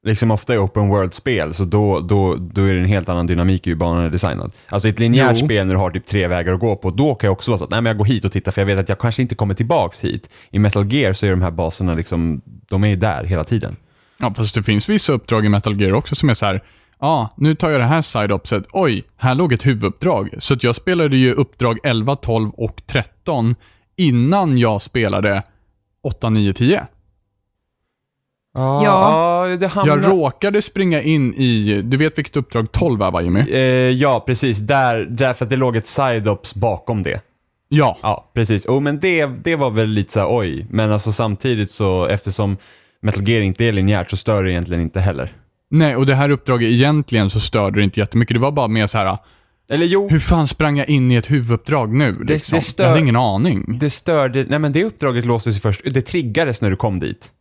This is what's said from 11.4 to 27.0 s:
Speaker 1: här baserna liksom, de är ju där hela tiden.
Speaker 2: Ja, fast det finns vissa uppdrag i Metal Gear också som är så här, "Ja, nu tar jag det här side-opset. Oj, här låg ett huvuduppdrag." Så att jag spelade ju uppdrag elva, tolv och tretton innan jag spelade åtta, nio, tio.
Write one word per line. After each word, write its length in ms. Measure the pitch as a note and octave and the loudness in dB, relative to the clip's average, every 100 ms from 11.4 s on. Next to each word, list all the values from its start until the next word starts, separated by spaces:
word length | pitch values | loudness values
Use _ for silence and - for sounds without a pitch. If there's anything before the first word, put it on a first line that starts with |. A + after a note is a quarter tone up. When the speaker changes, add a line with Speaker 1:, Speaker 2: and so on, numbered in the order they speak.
Speaker 1:
här 100 | F2+ | 0
baserna 420 | E2+ E2 - F#2 | -2 -4 -2 -2
liksom, 480 | D#2+ E2+ E2+ E2 C#2+ - - _ | -2 -2 -2 -2 -4 -8 -20 _
de 140 | F#2+ | 0
är 40 | G#2+ | 2
ju 80 | F#2+ | 2
där 280 | G#2+ D2 | 0 -2
hela 200 | F#2 F2+ | -2 -2
tiden. 320 | D#2 A2+ - - _ _ _ _ | 0 -2 -2 -12 _ _ _ _
Speaker 2:
Ja, 160 | B2 | -6
fast 220 | G#2 G#2+ A#2 | -2 -2 -2
det 80 | |
finns 260 | G#2+ G#2 - | 0 0 2
vissa 240 | G#3+ - | 0 0
uppdrag 320 | C3 - A2+ G#2+ | -2 0 2 4
i 40 | |
Metal 320 | G2+ G#2+ G2+ | 2 0 0
Gear 120 | G2 | 2
också 220 | G#2 - C#3+ | 0 -2 0
som 140 | D3 | 0
är 40 | |
så 120 | A2 G#2 | 2 0
här, 180 | F#2+ - _ _ _ | -2 -8 _ _ _
"Ja, 300 | C#3+ D#3+ A2 - | -2 0 -2 0
nu 180 | D3 D3+ | 0 2
tar 140 | D#3 | 0
jag 120 | D3 | 2
det 40 | A#2+ | 2
här 140 | D#3+ | 2
side-opset. 640 | - A#2+ G#2 G2 - G#2+ - | 0 -2 0 -2 -2 -6 -4
Oj, 320 | F#3+ E3+ G2+ - _ | -2 0 0 -6 _
här 180 | B2+ B2+ | 0 2
låg 180 | E3+ | 0
ett 120 | A#2+ C#3+ | 0 -2
huvuduppdrag." 640 | A#2 G#2 - F3+ C3 G#2 - | 0 -2 -2 -2 -2 -4 -6
Så 140 | - | -2
att 100 | B2+ | 0
jag 120 | A#2+ A#2 | 0 -2
spelade 420 | - F3+ D3+ C3 | -2 0 2 4
ju 160 | B2+ | 2
uppdrag 460 | A2+ C3+ _ B2 A2+ | 2 -2 _ -2 -2
elva, 320 | C#3+ A#2 A2 C#3+ | -2 -2 0 -2
tolv 340 | - A2+ G#2+ | -2 -2 -2
och 320 | - A2 - - | -4 -8 -8 -4
tretton 680 | C3 - _ - C#3+ A#2 A#2+ _ _ _ - | -4 -4 _ -6 -2 0 -2 _ _ _ 0
innan 600 | E3+ A#2+ B2+ G3 F3 B2+ | 2 2 2 2 2 2
jag 240 | A#2 G2+ | 2 0
spelade 640 | - B2+ G#2+ G2 G#2 G2 - _ _ _ _ _ | -4 -2 0 0 0 -2 -6 _ _ _ _ _
åtta, 260 | C#3+ - A2+ | -10 -4 -2
nio, 240 | A2 G2+ | 0 0
tio. 280 | F#2 B2 G3 - _ | 2 2 0 -4 _